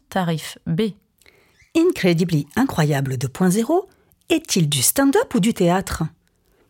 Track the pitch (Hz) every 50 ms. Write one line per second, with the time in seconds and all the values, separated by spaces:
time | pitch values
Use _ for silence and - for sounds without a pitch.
0 | _ - - 196 180 170 170 156 - - - - - 175 165 160 220 214 - _
1 | _ _ _ _ _ _ _ _ _ _ _ _ _ _ - 320 330 370 - -
2 | - 185 170 160 190 170 165 147 147 - - 123 135 277 - - 156 147 147 135
3 | 139 131 131 127 139 127 - - 185 185 175 214 233 - 320 370 381 - _ _
4 | _ _ _ _ _ - 339 311 320 - - 302 165 147 - 139 - - - -
5 | 277 277 269 403 539 - - 233 175 226 - - 180 170 175 190 185 - - -
6 | 165 151 - _ _ _ _ _ _ _ _ _ _